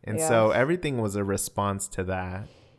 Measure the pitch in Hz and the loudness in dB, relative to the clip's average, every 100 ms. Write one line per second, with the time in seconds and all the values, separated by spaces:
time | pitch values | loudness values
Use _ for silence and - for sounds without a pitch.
0 | - 107 160 117 110 107 135 180 156 127 | -6 0 4 6 6 4 2 0 -2 -2
1 | 110 101 98 98 - - 101 98 - - | -2 -2 -2 -2 -2 -2 -2 -2 -6 -6
2 | 92 92 92 92 104 - _ | -4 -4 -4 -8 -12 -18 _